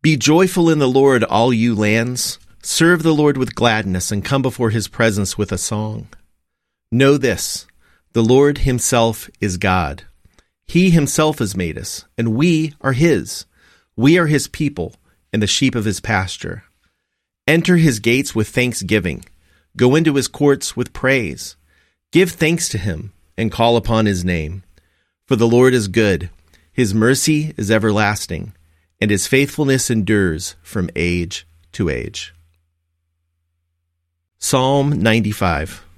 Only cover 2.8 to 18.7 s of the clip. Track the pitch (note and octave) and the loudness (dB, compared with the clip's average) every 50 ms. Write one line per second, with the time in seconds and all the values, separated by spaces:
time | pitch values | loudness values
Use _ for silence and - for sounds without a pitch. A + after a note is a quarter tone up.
2.8 | E3 E3+ F3+ E3+ D#3 E3 D#3 D3 D3+ D3 C#3+ C3+ B2+ A#2 - - B2 A#2+ A2 G#2+ | 4 4 4 4 2 2 2 4 2 2 2 0 -4 -4 -2 0 0 2 2 0
3.8 | G#2+ F#2+ F#2 F#2 - - G#2 G2+ F#2+ - C#3 C3+ B2+ C3 A#2 - B2 A2+ G#2 A#2 | -2 -2 -4 -4 -4 -4 -6 -6 -4 -2 -2 -2 -2 -4 -4 -2 -2 -2 0 -2
4.8 | G#2 - - - A#2 A2+ G2+ G#2 G2+ F#2+ - - G#2 - G2+ F#2+ - - A2 G#2+ | -4 -6 -2 0 0 0 2 0 -4 -4 -4 -4 -4 -4 -4 -6 -6 -6 -6 -6
5.8 | G#2+ G#2+ G#2+ A2 - - - - _ _ _ _ _ _ _ _ _ _ _ _ | -6 -8 -8 -10 -14 -16 -20 -20 _ _ _ _ _ _ _ _ _ _ _ _
6.8 | _ _ - A#2+ C3+ C#3 C#3+ C#3 B2 B2 G2 - - - - - - _ _ _ | _ _ 2 4 4 4 4 4 2 -2 -2 -2 -6 -8 -8 -10 -12 _ _ _
7.8 | _ _ _ _ _ _ _ A#2 A2+ A2+ B2+ C3 C#3+ C#3+ C#3+ C#3 - C#3 B2+ A#2+ | _ _ _ _ _ _ _ 0 2 4 6 6 4 4 2 0 0 0 0 0
8.8 | - - C3 A#2+ A2+ A2+ A2 - - - _ _ - G#2 F2+ F2 - G2 F#2 F#2 | -2 0 2 2 2 2 0 -4 -12 -20 _ _ -4 -4 -4 -2 0 0 0 0
9.8 | E2+ C#2+ C#2+ - - - _ _ _ _ _ _ _ _ _ _ _ - - E3+ | 0 -4 -6 -10 -16 -20 _ _ _ _ _ _ _ _ _ _ _ -2 0 2
10.8 | F#3 F#3+ E3 E3 C#3+ C#3+ - - D#3 D#3 D3+ - B2 G2 G2 F#2 F2+ E2 D2+ - | 4 4 4 4 2 2 0 0 0 0 0 -2 -4 -6 -4 -4 -6 -6 -6 -8
11.8 | - - - - - _ _ - A#2 A#2 G#2+ A#2 D#3 F3+ E3+ D#3 D#3 D#3+ - _ | -12 -12 -14 -14 -16 _ _ -4 -4 -2 0 0 2 2 2 0 -2 -4 -8 _
12.8 | - C3+ C3 A#2+ D#3+ E3+ D3 F#2+ B1+ - - - - _ _ _ _ _ _ _ | -4 -4 0 2 2 2 2 0 -2 -8 -12 -14 -16 _ _ _ _ _ _ _
13.8 | _ _ _ - A2+ C#3 E3 F3+ E3+ D3+ D#3 C#3 - - - - D#3 C#3+ C#3+ - | _ _ _ 2 4 4 4 4 4 2 0 -2 -2 -4 -6 -6 -6 -4 -4 -6
14.8 | E2 - - _ _ _ _ _ _ _ - A2 G#2 G2+ - - C#3 C3 A#2 A#2+ | -10 -10 -10 _ _ _ _ _ _ _ -2 -2 0 0 0 0 0 0 0 0
15.8 | G#2 G#2+ F#2+ - _ - A2+ F#2+ F#2+ F#2 - - - - F2 - _ _ _ _ | -2 -2 -4 -4 _ -2 -2 -2 -2 -4 -8 -10 -10 -12 -12 -12 _ _ _ _
16.8 | _ _ _ _ _ _ _ _ _ _ _ _ _ - D3+ E3+ E3 - F3+ E3+ | _ _ _ _ _ _ _ _ _ _ _ _ _ 2 2 2 4 4 4 4
17.8 | D#3+ D#3 B2 G#2+ G2+ A#2 A#2+ C3 C#3 - - A2+ G#2 - - - B2 B2 | 4 4 2 2 0 0 2 2 0 -2 -2 -4 -4 -2 -2 -2 -2 -2